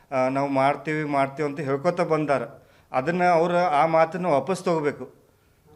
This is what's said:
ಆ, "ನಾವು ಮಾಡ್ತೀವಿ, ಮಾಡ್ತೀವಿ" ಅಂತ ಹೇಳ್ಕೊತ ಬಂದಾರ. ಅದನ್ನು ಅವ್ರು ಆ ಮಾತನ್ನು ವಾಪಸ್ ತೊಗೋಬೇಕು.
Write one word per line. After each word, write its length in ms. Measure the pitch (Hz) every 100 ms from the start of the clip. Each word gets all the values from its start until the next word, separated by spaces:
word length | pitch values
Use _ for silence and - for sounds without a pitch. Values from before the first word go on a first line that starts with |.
| _
ಆ, 160 | 131 127
"ನಾವು 200 | 135 143
ಮಾಡ್ತೀವಿ, 560 | 135 139 143 156 156
ಮಾಡ್ತೀವಿ" 440 | 151 143 139 139 147
ಅಂತ 120 | 139
ಹೇಳ್ಕೊತ 400 | 135 135 175 175
ಬಂದಾರ. 420 | 165 156 147 135 117 - - _ _
ಅದನ್ನು 320 | 127 139 180
ಅವ್ರು 320 | 180 165 175 175
ಆ 300 | 180 143 160
ಮಾತನ್ನು 440 | 160 160 175 180
ವಾಪಸ್ 340 | 139 135 180
ತೊಗೋಬೇಕು. 500 | 185 165 147 127 127 - _ _ _ _ _